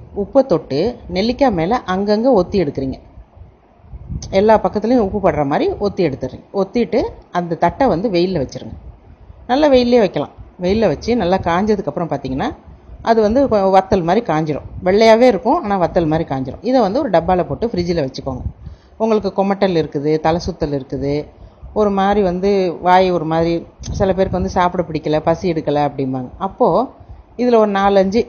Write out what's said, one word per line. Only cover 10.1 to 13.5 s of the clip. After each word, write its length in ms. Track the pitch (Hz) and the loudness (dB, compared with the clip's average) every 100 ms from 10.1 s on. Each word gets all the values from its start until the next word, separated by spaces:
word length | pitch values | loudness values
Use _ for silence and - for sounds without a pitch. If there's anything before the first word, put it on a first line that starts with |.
| 156 139 - - - | 0 -6 -8 -20 -6
வெயில்ல 260 | 180 208 214 | -2 2 2
வச்சு 240 | 139 - 240 | 0 -2 0
நல்லா 240 | 175 190 | 0 0
காஞ்சதுக்கு 500 | 180 170 214 208 180 | 0 0 0 0 -2
அப்புறம் 200 | 160 170 | -4 -4
பார்த்தீங்கன்னா, 380 | 139 131 131 220 349 - - - - | -6 -4 -4 -4 -6 -16 -20 -20 -8
அது 160 | - 226 | 0 2
வந்து 200 | 214 240 | 4 2
கொ-, 200 | 269 | 2